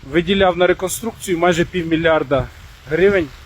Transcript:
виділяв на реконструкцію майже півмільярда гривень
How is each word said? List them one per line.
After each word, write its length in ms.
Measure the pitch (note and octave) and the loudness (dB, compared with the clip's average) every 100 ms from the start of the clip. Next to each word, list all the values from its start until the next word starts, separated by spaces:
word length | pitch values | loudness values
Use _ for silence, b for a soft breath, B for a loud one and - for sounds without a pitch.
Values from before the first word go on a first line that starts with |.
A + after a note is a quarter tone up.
| C3+ | -2
виділяв 460 | D#3 E3+ G3 F#3+ F3 | -2 0 2 2 2
на 100 | F3+ | 2
реконструкцію 680 | F#3 F#3 - A3+ - - E3+ | 0 -2 -6 -8 -10 -4 0
майже 280 | F3 E3+ E3+ | 2 2 -2
півмільярда 800 | F3+ E3 D#3+ D#3+ D#3 C3 C3+ B2 - - - - | -4 -2 0 2 0 0 -2 -2 -10 -20 -20 -6
гривень 380 | D#3 G3 G3 D3 - | 2 2 2 -2 -10